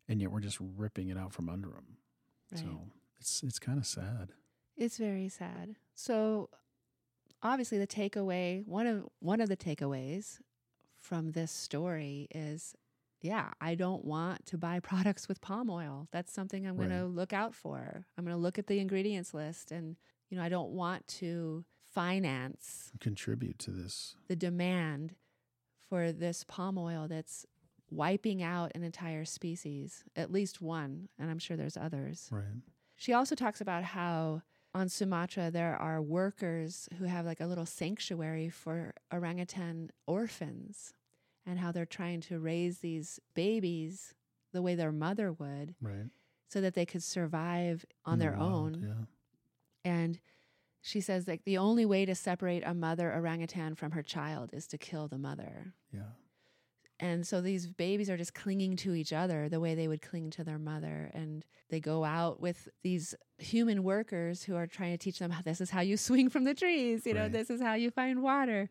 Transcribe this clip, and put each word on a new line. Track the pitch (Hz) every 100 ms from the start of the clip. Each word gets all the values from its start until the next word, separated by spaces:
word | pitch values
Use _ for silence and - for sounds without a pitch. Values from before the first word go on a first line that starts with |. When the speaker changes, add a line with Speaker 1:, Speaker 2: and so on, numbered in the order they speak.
| -
Speaker 1:
And | 107
yet | 95
we're | 104
just | 101 -
ripping | 95 95 107 - 92
it | 92
out | 95
from | - 85
under | 92 98 -
'em. | - 110 _ _ _ _ -
Speaker 2:
Right. | 175
Speaker 1:
So | 160 160 87 - _ _
it's, | - -
it's | 131 -
kinda | - 139
sad. | - - 95 117 92 - _ _ _ -
Speaker 2:
It's | 233 -
very | 214 190 190
sad. | - 180 180 185 214 _
So | - - 226 214 214 - - _ _ _ _ _ _ _ -
obviously | 220 269 240 208
the | 196
takeaway, | 208 202 208 190 180 180 185 208
one | 190 233
of, | 208 - -
one | 160 220
of | 214
the | 190
takeaways | 175 147 139 135 131 175 208 - - _ _ _ _ _
from | - 170 160
this | 160 160
story | - - 147 175 160 143 143 143
is, | - 151 156 - - _ _ _ _
yeah, | 160 214 - -
I | 160 170
don't | 185 190 147
want | 156 170 - -
to | 170
buy | 170 175
<laughs> |
products | - 190 196 190 -
with | 190
palm | - 202 247
oil. | 170 151 139 160
That's | 170 180
something | - 190 196 190
I'm | 185
gonna | 190 180 180
Speaker 1:
Right. | 175
Speaker 2:
look | 185
out | 196 226 -
for. | 156 135 - - - -
I'm |
gonna | 175 175
look | 175 180
at | 196
the | 202
ingredients | 190 196 202 196 170
list | 151 151 165 -
and, | 165 160 165 _ _ -
you | 185
know, |
I | 170
don't | 180 113
want | 180 175 185 - -
to | 170 170 160 160 - _ -
finance | - 175 190 180 131 131 - - - - -
Speaker 1:
Contribute | 117 101 - 113 127 -
to | -
this. | 95 90 - - - -
Speaker 2:
the | 175
demand | 180 175 180 180 160 143 160 - _ _ _ _ _ _ -
for | 180 170
this | 160 170 170
palm | - - 185 190
oil | 170 165 156
that's | 160 - - - _ _ _ -
wiping | 156 151 196 220 190
out | 170 175 170 -
an |
entire | 170 - 170 156 156
species, | - 175 170 151 143 139 - - -
at | 160
least | 190 196 -
one, | 160 160 143 147 196 -
and | 160
I'm | 160
sure | - 165
there's | 147 -
others. | 160 143 139 170 -
Speaker 1:
Right. | 107 101 113 - _ _ -
Speaker 2:
She | -
also | 240 269
talks | 311 247 -
about | 202 175
how | 180 190 175 165 160 160 - _ _ 185
on | 185
Sumatra | - 190 170 175 - 170
there | 170 170 143
are | 160 160
workers | 151 170 190 - 180 165 160 - - 170
who | 180
have, | 175 170
like, | 160
a | 170
little | 175 170
sanctuary | - 165 214 - 170 156 160 165
for | - 165 165 165 - -
orangutan | 175 170 175 180 185 170 165 160 - -
orphans | 185 226 - 147 127 127 208 - - _ _ _ _ 185
and | 180
how | 175
they're | 175 165
trying | - 175 175
to | - 165
raise | 160 170 175 175
these | 170 160 160 - _
babies | - 185 226 180 165 160 190 - - _ _ _
the | 180
way | 180 175
their | 160
mother | 151 160 208 202
would | 160 143 139 151 180
Speaker 1:
Right. | 113 101 113 _ _ _ -
Speaker 2:
so | 202
that | 190 180
they | 175
could | 175
survive | - 185 165 165 170 175 175 165 - _ -
on |
Speaker 1:
In | 117
the | 196
Speaker 2:
their | -
Speaker 1:
wild, | 175 190 - 165
Speaker 2:
own. |
Speaker 1:
yeah. | 104 110 110 _ _ _ _ _ _ _ 180
Speaker 2:
And | 170 165 170 _ _ _ _ _ _
she | - 214
says, | 185 185 180
like, | 165 -
the | 185
only | 202 233 220
way | 190 190
to |
separate | 180 - 180 185 175
a | - 175
mother | 165 165 170
orangutan | 160 165 165 165 180 160
from | 156 156
her | 156
child | 147 165 147 156 120
is | 143 -
to | 147
kill | - 156 147
the | 131
mother. | 139 143 - - 185 - -
Speaker 1:
Yeah. | 101 107 117 _ _ _ _ _ _ _ -
Speaker 2:
And | 175 170 170
so | 190
these | 180 190 175
babies | 185 175 202 202
are | 175
just | 175
clinging | - 202 196 190 185
to | 196
each | 170 156
other | 156 180 156 151
the | 160
way | 165
they | 160 160
would | 156
cling | - 170 160
to | 165
their | 165 156
mother. | 156 151 156 151 151
And | - 160 156 - - -
they | 160
go | 151 160
out | 156 160 170 -
with | 175 175 - -
these | 185 180 165 - _ -
human | - 226 233 202
workers | 190 202 226 175 170 175
who | - 170
are | 170
trying | - 175
to | 170
teach | 196 175
them | 175
how, | 170
this | 165 170
is | 185
how | 190
you | 180 208
<laughs> |
swing | - 254 262
from | 302
the | 262
trees, | 285 359 330 240 226 233
you |
know, | 214
Speaker 1:
Right. | 214
Speaker 2:
this | 220 233
is | 240
how | 240 220
you | 240
find | 262 254 254
water, | 269 277 254 208 202